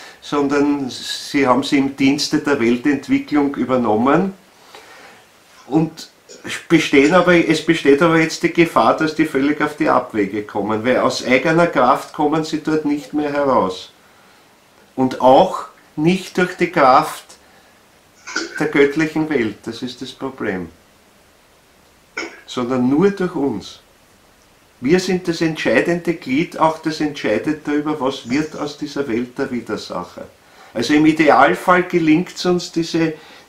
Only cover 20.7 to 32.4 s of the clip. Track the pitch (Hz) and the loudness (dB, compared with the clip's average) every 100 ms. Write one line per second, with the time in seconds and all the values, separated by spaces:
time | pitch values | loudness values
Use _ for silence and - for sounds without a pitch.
20.7 | - _ _ _ _ _ _ _ _ _ | -16 _ _ _ _ _ _ _ _ _
21.7 | _ _ _ _ - - - - 127 120 | _ _ _ _ -14 -14 -16 -10 -6 -2
22.7 | 131 123 143 196 196 180 156 139 101 - | 0 2 4 2 2 -4 -2 -4 -4 -12
23.7 | - _ _ _ _ _ _ _ _ _ | -20 _ _ _ _ _ _ _ _ _
24.7 | - 127 180 196 180 175 165 160 156 139 | -6 0 2 2 -4 -4 -2 -2 -2 0
25.7 | 117 - 175 170 165 131 135 170 - 160 | 0 0 -2 -4 -6 -2 -2 -2 0 0
26.7 | 160 160 156 151 143 127 107 156 147 151 | 0 -6 -4 -6 -4 -2 -2 -2 -6 -4
27.7 | 147 151 151 131 - 117 139 156 - 147 | -4 -2 -4 -4 -4 -4 -4 -4 -8 -10
28.7 | - 147 143 139 113 123 - 127 120 117 | -10 -10 -6 -4 -4 -4 -6 -6 -6 -6
29.7 | 98 - 90 85 - - _ _ - - | -8 -8 -10 -10 -16 -20 _ _ -20 -12
30.7 | 110 117 151 156 156 151 120 151 180 - | -6 0 4 4 4 4 6 4 2 2
31.7 | 180 180 175 156 156 180 - | 2 2 0 2 2 0 -4